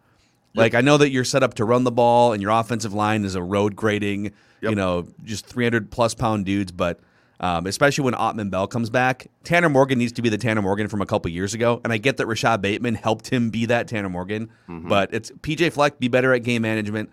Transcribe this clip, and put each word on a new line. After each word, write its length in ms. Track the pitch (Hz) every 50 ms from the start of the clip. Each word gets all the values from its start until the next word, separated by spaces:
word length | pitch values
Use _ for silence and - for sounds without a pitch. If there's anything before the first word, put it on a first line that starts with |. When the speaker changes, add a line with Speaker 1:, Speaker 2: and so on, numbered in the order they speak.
| _ _ _ _ _ _ _ _ _ _ -
Speaker 1:
Yep. 80 | 110 113
Speaker 2:
Like, 120 | 117 117
I 80 | 120 123
know 160 | 143 147 147
that 100 | 147 147
you're 140 | 135 127 123
set 180 | - - 139 135
up 120 | 120 -
to 100 | - 113
run 200 | 104 120 127 127
the 60 | 127
ball 440 | 123 123 120 120 120 120 120 120 110
and 80 | 104 98
your 80 | 101
offensive 420 | 110 113 113 113 123 110 107 110 95
line 320 | 104 104 104 107 110 101
is 100 | 98 92
a 80 | 95 87
road 340 | 90 98 101 101 107 98
grading, 480 | - - 110 104 104 104 101 101 98 104 101 - _ _ _ _ -
Speaker 1:
Yep. 100 | - 110
Speaker 2:
you 40 | 110
know, 320 | 104 95 92 90 87 85 - - - -
just 220 | 104 107 98 -
three 180 | - - 123 123
hundred 260 | 120 117 117 101 -
plus 240 | - - 117 113 -
pound 300 | - 131 113 110 107 95
dudes, 260 | 92 98 101 101 95
but, 300 | 87 90 92 87 85 - _ _ _ _ _ _ _ -
um, 260 | 85 90 87 85 85
especially 380 | 95 98 - 147 143 139 - 139
when 80 | 127 113
Ottman 360 | - 107 110 - 110 107 101
Bell 160 | 95 92 98
comes 240 | 98 - 120 117 107
back, 380 | 113 127 127 131 131 - - - _ _ -
Tanner 280 | - 170 175 175 165
Morgan 280 | 143 131 139 135 135 120
needs 140 | 120 117 -
to 80 | -
be 80 | 117 117
the 80 | 107
Tanner 240 | 104 110 113 107 110
Morgan 260 | 101 95 101 104 107 101
from 120 | - 104
a 60 | 95
couple 240 | - 113 101 - 92
years 240 | 82 87 95 101 110
ago. 260 | 113 117 117 120 117 -
And 120 | 113 117
I 20 |
get 220 | 110 101 135 127 -
that 80 | 143
Rashad 340 | 110 113 - - 123 113 107
Bateman 340 | 95 98 107 - 117 123 113
helped 340 | 101 - 110 110 113 - -
him 200 | - 127 120 113
be 160 | 101 113 117
that 220 | 110 120 120 110 82
Tanner 220 | 120 107 101 95
Morgan, 400 | 90 87 90 92 104 110 113 110 _ _ _ -
Speaker 1:
Mm-hmm. 180 | 85 85 80 87
Speaker 2:
but 260 | 107 98 98 95 -
it's 180 | 113 110 - - -
P 140 | - - 156
J 140 | 147 170 160
Fleck, 280 | - 139 147 147 - -
be 100 | 127 123
better 260 | 120 127 127 131 127
at 80 | 123 113
game 180 | 123 123 117
management, 480 | 113 110 110 110 107 104 104 110 107 -